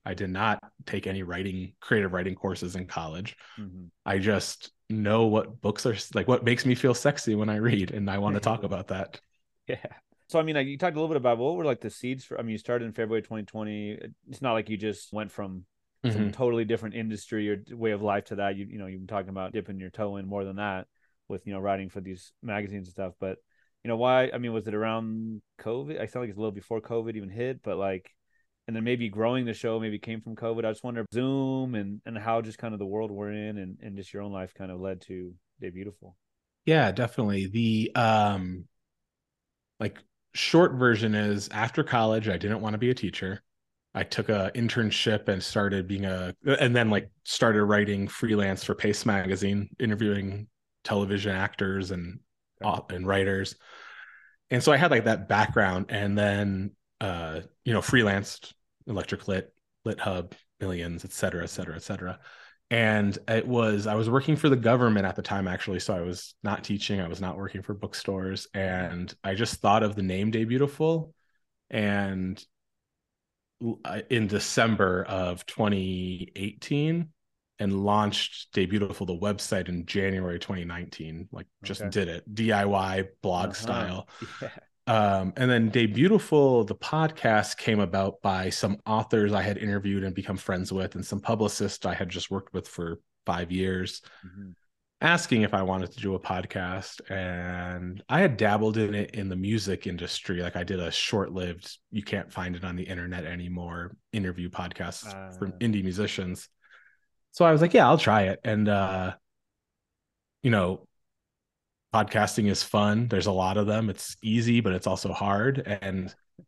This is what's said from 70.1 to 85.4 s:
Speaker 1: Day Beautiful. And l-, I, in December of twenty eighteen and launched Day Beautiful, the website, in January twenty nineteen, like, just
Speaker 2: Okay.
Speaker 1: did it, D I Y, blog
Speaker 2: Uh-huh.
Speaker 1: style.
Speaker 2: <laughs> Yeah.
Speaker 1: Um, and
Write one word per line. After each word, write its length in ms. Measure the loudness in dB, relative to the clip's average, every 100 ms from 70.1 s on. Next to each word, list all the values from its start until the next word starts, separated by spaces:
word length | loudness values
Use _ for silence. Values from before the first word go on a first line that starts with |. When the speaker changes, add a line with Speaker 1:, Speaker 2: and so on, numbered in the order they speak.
| 0 0
Speaker 1:
Day 120 | 0
Beautiful. 720 | 0 2 0 2 2 2 -2 _ _ _ _ _ _
And 760 | 0 2 2 0 -2 -4 -6 -12 _ _ _ _ _ _ _ _ _ _ _
l-, 160 | -6 -4 -6
I, 180 | -8 0
in 180 | 2 2
December 800 | 0 2 4 4 6 4 2 0
of 380 | -2 -2 -4 -8
twenty 840 | 0 2 2 0 -2 -4 -6 -10 -8
eighteen 760 | -8 -8 -4 0 0 0 -4 _ _ _ _ -4
and 240 | -2 0 4
launched 680 | 4 4 0 -4 -8 -4
Day 120 | 0 2
Beautiful, 400 | 2 0 -2 -6
the 120 | -2
website, 500 | -2 -2 -2 -2 -2
in 160 | -6 -2
January 520 | -2 0 0 -4 -6
twenty 280 | -6 -6 -6
nineteen, 600 | -10 -10 -12 -12 -12 -12
like, 160 | -14 -16 _
just 180 | -10 -6
Speaker 2:
Okay. 80 | -2
Speaker 1:
did 180 | -2 -2
it, 280 | -4 -8 -2
D 160 | 2
I 140 | 2 4
Y, 400 | 2 2 -2 -4 -4
blog 240 | -2 0 -2
Speaker 2:
Uh-huh. 20 |
Speaker 1:
style. 560 | -4 -4 -2 -2 -6 -10
Speaker 2:
<laughs> 280 | -14 -14 -12
Yeah. 80 | -12 -12 -20 _ 2
Speaker 1:
Um, 440 | 4 6 4 0
and 160 | 2